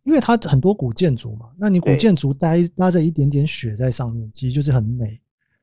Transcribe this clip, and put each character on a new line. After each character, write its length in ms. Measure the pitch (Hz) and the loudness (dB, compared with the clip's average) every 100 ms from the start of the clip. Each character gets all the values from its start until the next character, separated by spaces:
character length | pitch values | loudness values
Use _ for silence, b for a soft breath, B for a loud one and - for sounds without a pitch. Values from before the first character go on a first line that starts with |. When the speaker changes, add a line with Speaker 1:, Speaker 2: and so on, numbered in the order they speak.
| - | 0
Speaker 1:
因 80 | |
为 80 | 311 | 0
它 160 | 226 233 | 2 0
很 200 | 165 139 | 2 2
多 160 | 180 | 2
古 200 | 208 127 | 0 -4
建 200 | 110 175 | -2 -2
筑 220 | 120 120 110 | -2 -6 -14
嘛， 120 | - - | -16 -4
那 100 | 208 | 0
你 120 | 185 | 2
古 120 | - 135 | 2 2
建 200 | 226 175 | 4 2
筑 180 | 143 | 0
待， 260 | 139 170 165 | 0 0 2
Speaker 2:
对。 80 | 175 | 0
Speaker 1:
搭 200 | - 185 | 0 0
着 140 | 175 | 2
一 80 | 160 | 0
点 180 | 156 139 | 0 0
点 160 | 143 151 | 2 0
雪 300 | - 117 101 | -2 -8 -2
在 160 | 131 | -2
上 180 | 117 120 | -2 -6
面， 220 | 117 110 | -8 -10
其 140 | - 131 | -8 -4
实 80 | 131 | -2
就 60 | |
是 100 | 143 | 2
很 100 | 127 | 2
美。 380 | 110 123 113 110 _ _ _ _ | 0 -2 -6 -8 _ _ _ _